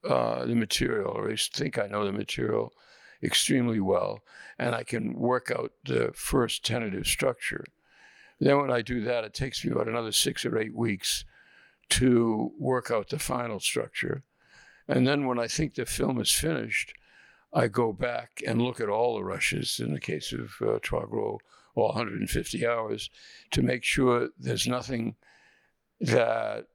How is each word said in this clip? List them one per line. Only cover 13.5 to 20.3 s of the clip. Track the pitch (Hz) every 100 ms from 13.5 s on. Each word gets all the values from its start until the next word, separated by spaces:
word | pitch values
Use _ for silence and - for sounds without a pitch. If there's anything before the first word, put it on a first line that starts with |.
| 104
structure. | - - - - - 135 - _ _ - - - -
And | 127 127
then | 143 135
when | 123
I | 117
think | - 156 -
the | 113
film | - - 123
is | 110
finished, | - 156 165 - - - - _ - - _ _
I | - 120
go | 104 117
back | 98 123 117 117 - -
and | 113
look | 120 123
at | 107
all | 104 123 110
the |
rushes, | 95 95 - - - -
in | 60
the | 73
case | - 76 -